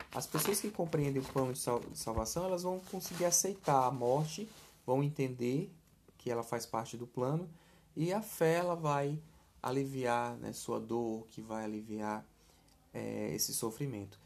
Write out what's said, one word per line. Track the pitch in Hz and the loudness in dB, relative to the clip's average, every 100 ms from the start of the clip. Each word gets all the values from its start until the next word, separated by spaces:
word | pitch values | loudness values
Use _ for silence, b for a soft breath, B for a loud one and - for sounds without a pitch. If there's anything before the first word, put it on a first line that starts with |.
| - | -8
as | - - | -6 -2
pessoas | 156 156 202 | 0 2 0
que | 208 | 0
compreendem | - 165 160 143 135 | -2 0 2 2 2
o | 131 | 0
plano | 139 131 | 0 0
de | 131 | 0
sal-, | - 120 | 0 0
de | - - | -2 -6
salvação, | - 113 113 170 | -4 -2 0 0
elas | 185 180 | 0 0
vão | 180 185 - | -2 -4 -6
conseguir | 190 - 175 | -8 -6 0
aceitar | 175 170 190 196 - 135 127 | 4 4 2 0 4 6 6
a | |
morte, | 131 120 135 156 - 214 B B B - | 4 4 4 2 -4 -10 B B B 0
vão | 131 | 2
entender | 143 147 131 123 120 135 196 - - - - - | 2 2 -2 0 0 0 -2 -8 -20 -20 -20 -8
que | 123 | -2
ela | 117 | -2
faz | 117 120 - | 0 -4 -2
parte | 113 120 117 | -4 -4 -8
do | 120 | -6
plano, | - 127 160 180 B B B B - | -2 2 0 -2 B B B B -2
e | 170 | 0
a | 202 | 0
fé, | 214 - 160 170 | -2 2 4 4
ela | 180 170 | 2 0
vai | 156 143 143 156 - B B B | 2 2 2 -2 -8 B B B
aliviar, | 123 135 135 135 123 120 120 120 | -2 0 0 0 2 2 2 -4
né, | 113 | -8
sua | - - 113 | -6 -4 -4
dor, | 113 117 117 110 110 | 0 -2 0 -4 -8
que | - | -14
vai | 110 110 | -8 -6
aliviar, | 107 107 110 107 107 107 110 b b b b b _ | -4 -6 -6 -4 -2 -4 -6 b b b b b _
é, | 120 110 107 107 | -8 -6 -4 -2
esse | - - | -2 -2
sofrimento. | 143 117 - 143 107 101 - | -2 -4 -2 -6 -6 -10 -14